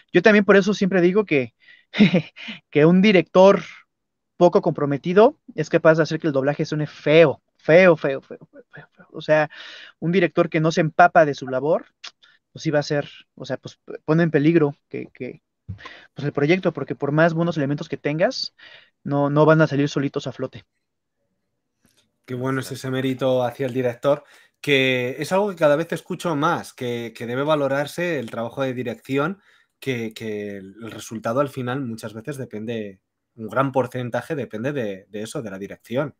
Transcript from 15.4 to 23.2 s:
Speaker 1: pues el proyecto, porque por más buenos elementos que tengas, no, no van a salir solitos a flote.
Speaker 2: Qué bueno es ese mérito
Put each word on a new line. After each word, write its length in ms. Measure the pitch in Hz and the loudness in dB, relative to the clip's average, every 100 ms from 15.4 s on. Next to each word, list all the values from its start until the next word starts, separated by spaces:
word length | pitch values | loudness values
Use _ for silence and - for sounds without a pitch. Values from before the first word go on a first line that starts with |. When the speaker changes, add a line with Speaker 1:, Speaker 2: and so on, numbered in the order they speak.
| _ _ - 101 - - - - | _ _ -18 -16 -18 -20 -20 -10
Speaker 1:
pues 120 | 143 | -8
el 60 | |
proyecto, 400 | - 147 185 180 | -2 0 2 0
porque 220 | 151 131 139 | -4 -6 -6
por 160 | 139 | -2
más 220 | 151 170 160 | 2 2 2
buenos 220 | 170 165 | -2 -2
elementos 320 | 139 147 165 | -4 -4 -8
que 80 | - | -8
tengas, 560 | 147 156 208 262 - _ - - _ _ - | -4 -2 -2 -2 -10 _ -20 -20 _ _ -6
no, 260 | 143 143 | -2 0
no 160 | 147 151 | 4 6
van 140 | 160 | 6
a 40 | 156 | 4
salir 200 | 139 147 | 2 -2
solitos 380 | - 139 151 139 | -2 -4 -6 -10
a 60 | |
flote. 320 | - 123 110 - _ _ _ _ _ _ _ _ _ _ _ _ _ _ _ - | -10 -12 -12 -20 _ _ _ _ _ _ _ _ _ _ _ _ _ _ _ -14
Speaker 2:
Qué 80 | 127 | -8
bueno 260 | 131 135 | -6 -6
es 100 | 127 | -6
ese 180 | 127 135 | -10 -8
mérito 520 | 131 131 127 | -4 -4 -2